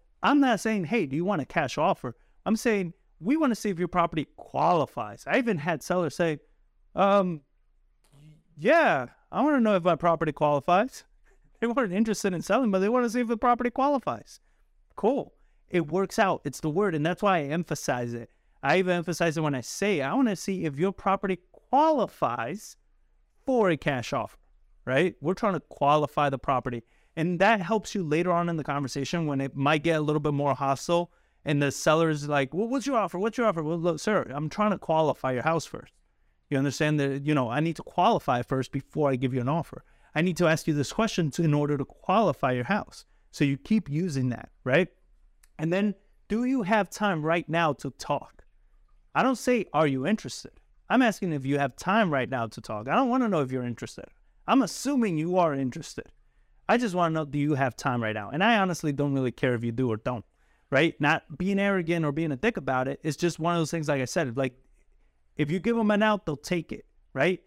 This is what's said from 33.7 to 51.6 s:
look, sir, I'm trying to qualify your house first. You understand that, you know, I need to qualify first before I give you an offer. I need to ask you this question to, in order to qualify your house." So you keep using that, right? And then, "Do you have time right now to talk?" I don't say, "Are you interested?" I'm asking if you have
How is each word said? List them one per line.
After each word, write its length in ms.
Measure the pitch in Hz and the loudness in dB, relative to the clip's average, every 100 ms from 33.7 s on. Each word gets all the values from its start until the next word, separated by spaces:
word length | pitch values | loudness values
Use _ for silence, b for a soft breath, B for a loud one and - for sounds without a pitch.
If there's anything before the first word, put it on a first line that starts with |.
| 170 | -2
look, 200 | 170 160 | 0 -2
sir, 320 | - 208 117 | 0 0 -2
I'm 180 | 135 151 | -6 -6
trying 220 | - 214 | 0 0
to 80 | 196 | 0
qualify 540 | - 160 156 123 131 | 0 2 2 0 -2
your 100 | 127 | -2
house 240 | 120 165 - | 0 -2 -4
first. 260 | - - _ _ _ _ _ - | -12 -16 _ _ _ _ _ -4
You 80 | 139 | -2
understand 420 | 139 131 151 151 | 0 0 0 2
that, 260 | 139 139 143 | 0 -2 0
you 80 | |
know, 160 | 151 123 | 0 0
I 100 | 123 | 0
need 160 | 160 160 | -2 -4
to 60 | |
qualify 600 | - - 190 208 - 123 | -6 0 2 2 0 -2
first 280 | 120 135 135 | -2 -4 -4
before 400 | 139 - - 147 | -8 -8 -2 0
I 60 | 131 | 0
give 180 | 131 | -2
you 60 | 127 | -2
an 80 | 120 | -2
offer. 360 | 160 143 - - b b | -2 -4 -12 -20 b b
I 60 | - | -2
need 160 | 175 165 | 0 2
to 100 | 175 | 2
ask 220 | 160 - | 2 0
you 60 | |
this 180 | 147 135 | 0 0
question 380 | - 220 - 160 | 0 -2 0 -2
to, 100 | - | 0
in 120 | 170 | 2
order 220 | 147 147 147 | 2 2 -2
to 80 | |
qualify 680 | 139 - - 190 208 135 135 | -4 -8 0 2 2 0 0
your 120 | 127 | 0
house." 420 | 120 104 - - - _ _ | 0 -2 -4 -14 -20 _ _
So 120 | - | -2
you 120 | 143 139 | 0 0
keep 320 | - 214 160 | 0 0 0
using 400 | 147 185 135 127 | -4 -2 -2 -2
that, 220 | 117 - _ | -4 -10 _
right? 260 | - 135 185 _ _ _ _ _ _ - | 0 2 2 _ _ _ _ _ _ -6
And 140 | 160 | -2
then, 240 | 180 208 190 _ _ - | 0 0 -2 _ _ -6
"Do 160 | 214 | -4
you 180 | 247 262 | -2 -2
have 280 | 185 214 190 | 2 0 0
time 340 | - 208 170 | -2 -2 0
right 240 | 151 170 - | 0 -2 0
now 240 | 165 165 | 0 0
to 180 | 135 143 | -2 -6
talk?" 540 | - - 143 - - - _ _ _ _ _ _ | -8 -6 -6 -6 -20 -20 _ _ _ _ _ _
I 80 | - | 0
don't 140 | 220 262 | 0 0
say, 300 | - 247 - | 0 0 0
"Are 140 | 143 156 | 2 2
you 200 | 131 139 | 2 0
interested?" 460 | 214 - - - - _ _ - | -2 -4 -12 -16 -20 _ _ -2
I'm 140 | 226 | 2
asking 300 | 247 196 185 | 2 0 -2
if 140 | 151 131 | -2 -2
you 120 | |
have 180 | 143 | 0